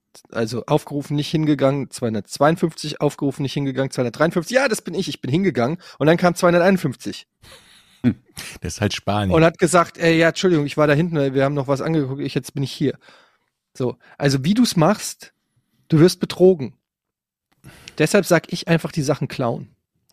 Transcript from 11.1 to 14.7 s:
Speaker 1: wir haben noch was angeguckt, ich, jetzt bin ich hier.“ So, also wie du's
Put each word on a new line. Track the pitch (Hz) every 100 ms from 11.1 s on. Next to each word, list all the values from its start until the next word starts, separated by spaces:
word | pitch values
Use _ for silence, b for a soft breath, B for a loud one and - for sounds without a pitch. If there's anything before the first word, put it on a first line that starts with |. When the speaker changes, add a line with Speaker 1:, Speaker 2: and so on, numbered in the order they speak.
| 160 139
Speaker 1:
wir | 135
haben | 139
noch | 143 131
was | 139
angeguckt, | 160 160 131 139
ich, | 139
jetzt | 143 -
bin | 139
ich | 135
hier.“ | - 135 - b b b b b _ _ -
So, | 123 - b -
also | 143 135
wie | 147
du's | 214 233